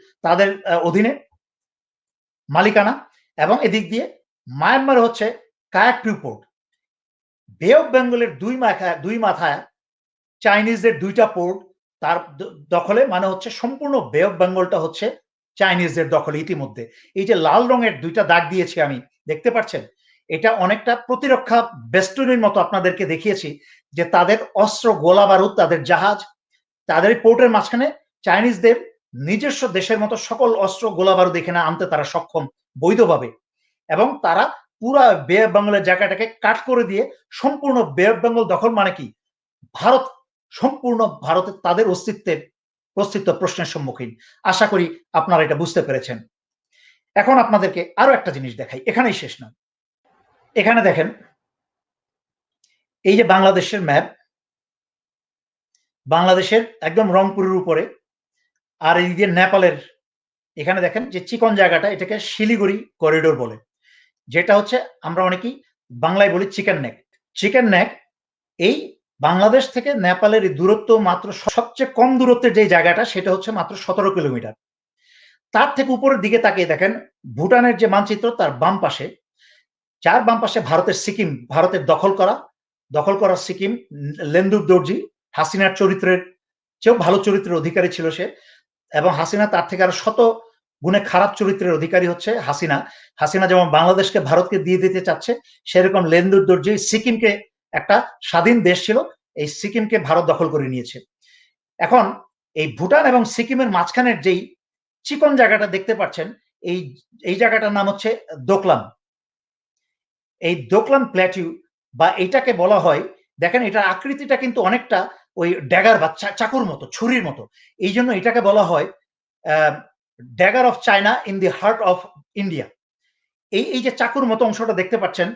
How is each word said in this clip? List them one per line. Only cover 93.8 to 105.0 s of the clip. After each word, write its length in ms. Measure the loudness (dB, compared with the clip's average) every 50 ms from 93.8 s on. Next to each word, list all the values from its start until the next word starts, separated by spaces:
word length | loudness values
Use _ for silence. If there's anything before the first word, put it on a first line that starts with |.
| 4 4 4 2 2 0 0 -2
ভারতকে 380 | 0 2 2 2 2 2 -2 -4
দিয়ে 200 | 0 0 0 2
দিতে 220 | 2 0 0 -2
চাচ্ছে, 400 | -2 -4 -4 -4 -4 -6 -6 -6 -8 _ _ _ _
সেরকম 400 | 0 2 4 4 4 4 0 2
লেন্দুর 420 | 4 4 4 4 4 4 4 4
দর্জি 320 | 4 2 2 2 0 -2 -2
সিকিমকে, 640 | -2 -2 -4 -2 0 -2 0 0 2 0 0 -2 -6 _ _ _ _ _ -8
একটা 360 | -4 0 2 2 2 0 -2 -10 _ -8
স্বাধীন 400 | -4 -2 2 2 4 4 4 4
দেশ 240 | 2 0 0 0
ছিল, 120 | -2 -2 -2 -2 -4 -8 _ _ _ _
এই 140 | -10 -10 -8
সিকিমকে 500 | -8 -10 -10 -6 -4 -4 -4 -2 -2 -2
ভারত 260 | 0 0 0 0 2
দখল 260 | 0 0 0 -2 -2
করে 180 | -2 -4 -4 -4
নিয়েছে। 320 | -6 -8 -10 -12 -14 -20 -20 _ _ _ _ _ _ _ _ _ _ _ _ _ _ -6
এখন 340 | -2 2 4 4 4 2 -2 -10 -16 _ _ _ _ _ -6
এই 220 | -6 -6 -6 -6 -6
ভুটান 280 | -2 2 4 4 4
এবং 180 | 4 4 2 2
সিকিমের 460 | 0 -2 -6 -4 -2 -2 -2 0 0
মাঝখানের 500 | 0 -2 -2 -2 -2 0 0 0 0 0
যেই 340 | 0 0 0 0 -2 -8 _ _ _ _ _ _ _ _ _ _